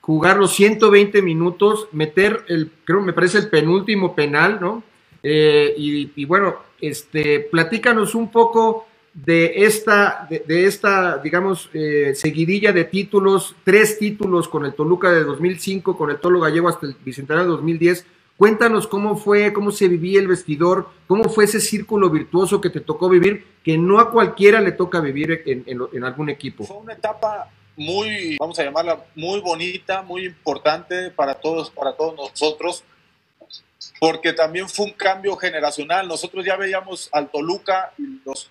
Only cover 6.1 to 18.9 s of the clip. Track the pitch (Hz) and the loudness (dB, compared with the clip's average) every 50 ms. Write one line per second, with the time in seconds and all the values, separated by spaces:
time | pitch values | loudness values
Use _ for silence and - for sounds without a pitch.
6.1 | _ 147 139 139 175 196 202 185 - - - _ _ _ - 151 139 - - _ | _ -12 -4 0 0 0 2 0 -2 -6 -14 _ _ _ -8 -8 -8 -10 -14 _
7.1 | - 156 151 147 147 143 - - - 165 165 165 233 214 - 247 233 220 208 - | -4 -2 0 2 0 0 0 -2 0 0 0 0 -2 0 2 2 2 2 0 -2
8.1 | - 226 233 - - 233 226 220 - 226 226 226 226 226 - _ _ _ _ _ | -2 -4 -4 0 2 2 2 4 4 2 2 2 0 -2 -8 _ _ _ _ _
9.1 | _ 170 131 - 165 165 165 165 165 175 202 214 214 214 - 226 208 202 202 185 | _ -10 -2 2 2 4 4 2 2 2 2 2 2 0 0 2 4 4 4 2
10.1 | - - - 147 165 151 - 151 160 175 180 196 190 - - 208 196 190 185 180 | 0 -4 -8 -8 -8 -8 -4 -2 0 2 2 2 2 0 0 0 2 2 0 0
11.1 | 156 135 139 151 160 180 185 196 190 170 - - - 156 156 151 147 147 143 139 | -2 -4 -4 -2 -2 0 0 0 -4 -4 -8 -12 -8 -6 -4 0 0 0 2 0
12.1 | 135 - - 156 147 156 165 165 190 202 208 208 196 170 165 165 - 196 196 - | -2 -2 -2 -4 -2 0 0 0 0 2 2 2 2 2 0 0 -2 -4 -4 0
13.1 | - 202 190 196 196 190 - - - _ _ 190 185 214 220 214 214 - 214 208 | 0 0 2 2 2 0 -2 -6 -14 _ _ 4 4 4 4 4 0 -2 -4 -4
14.1 | 208 208 220 190 180 175 165 - - 151 143 135 139 - 151 156 180 175 202 180 | -4 -4 -4 -2 0 -2 -2 -2 -4 -6 -6 -6 -4 -4 0 0 0 2 2 2
15.1 | 175 165 156 143 143 135 160 180 190 170 - 196 196 190 - - 175 - 156 147 | 4 2 2 0 -4 -2 -2 -2 -2 -2 -6 -6 -6 -4 -4 -4 -4 -2 -4 -4
16.1 | 147 147 - 175 180 180 165 156 151 165 170 175 160 - - 143 135 _ - 131 | -4 -2 2 2 2 4 2 2 0 2 0 0 -2 -2 -8 -12 -12 _ -14 -14
17.1 | 123 135 135 135 151 165 180 180 165 143 139 160 165 160 165 170 180 175 - _ | -12 -12 -6 -2 -2 0 0 0 -2 -2 -2 -4 -2 2 2 2 2 0 -4 _
18.1 | _ _ _ _ _ _ 190 214 220 208 240 233 220 208 - - | _ _ _ _ _ _ 4 4 6 4 2 2 2 0 -2 -2